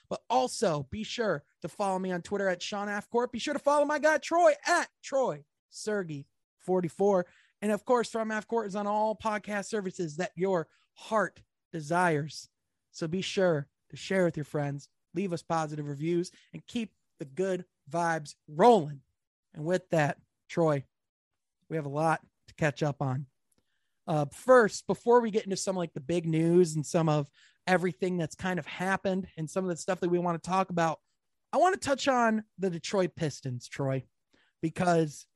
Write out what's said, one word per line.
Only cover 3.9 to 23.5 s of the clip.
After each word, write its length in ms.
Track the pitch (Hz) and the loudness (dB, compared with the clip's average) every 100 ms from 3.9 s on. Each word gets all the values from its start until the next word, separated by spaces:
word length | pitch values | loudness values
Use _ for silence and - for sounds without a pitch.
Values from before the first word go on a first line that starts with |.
| 302 | 2
guy, 200 | 302 302 | 2 2
Troy, 340 | - 339 339 277 - | 2 4 6 4 2
at 220 | 339 269 _ | 0 0 _
Troy 420 | - 269 240 147 143 _ _ | -4 -2 0 -2 -12 _ _
Sergey 560 | - - 208 175 143 139 _ _ _ | -12 -4 -4 -4 -8 -12 _ _ _
forty-four. 680 | - 185 175 - 202 190 175 _ _ _ | -2 0 0 0 2 2 0 _ _ _
And, 100 | 208 | -2
of 140 | 208 - | -2 2
course, 240 | 247 220 | 2 2
From 180 | 226 220 | -4 -4
Half 180 | 220 - | -6 -4
Court 200 | 233 202 | -4 -4
is 100 | 196 | -4
on 100 | 208 | -2
all 300 | 214 220 214 | -2 -2 -2
podcast 480 | 220 214 202 208 | -4 -4 -6 -8
services 520 | 190 220 190 - 170 147 | -4 -6 -6 -6 -8 -4
that 140 | 180 - | -8 -2
your 320 | 190 185 156 _ _ | 0 0 -2 _ _
heart 480 | _ - 220 180 - _ _ _ | _ -4 0 0 -4 _ _ _
desires. 760 | 170 147 170 180 151 147 - - _ _ _ _ | -10 -2 2 2 2 -2 -10 -18 _ _ _ _
So 160 | - 165 | -8 -4
be 140 | 185 | -4
sure 440 | 180 - 180 151 143 _ _ | -4 2 2 2 -2 _ _
to 80 | 143 | -16
share 300 | - 190 175 | -2 2 2
with 100 | 156 | 0
your 80 | |
friends, 440 | 147 151 143 143 - _ _ | -6 -4 -4 -6 -12 _ _
leave 180 | 170 196 | -4 -2
us 100 | 170 | -4
positive 460 | - 165 156 151 147 | -2 -2 -2 -6 -8
reviews, 420 | 139 160 175 175 - _ | -4 0 0 -2 -8 _
and 120 | 160 - | -20 -10
keep 260 | 240 220 _ _ _ | -8 -8 _ _ _
the 60 | |
good 400 | 156 135 190 185 180 _ - | -14 -4 -2 -2 -6 _ -8
vibes 440 | 170 170 160 151 - - | -2 0 -2 -6 -18 -14
rolling. 540 | 151 220 226 151 143 _ _ _ _ _ | 4 8 8 4 -8 _ _ _ _ _
And 100 | - | -10
with 240 | 151 180 - | -2 -2 0
that, 280 | 165 143 - _ _ _ | 2 2 -2 _ _ _
Troy, 360 | - 160 143 - _ _ _ _ _ _ _ _ | 0 2 2 -4 _ _ _ _ _ _ _ _
we 80 | 160 | -8
have 100 | 143 | -6
a 40 | |
lot 300 | 143 160 165 - _ _ | 0 2 0 -4 _ _
to 60 | |
catch 280 | - 156 - | -2 -2 0
up 180 | 151 139 | -2 -2
on. 260 | 139 131 139 _ _ | -2 -4 -6 _ _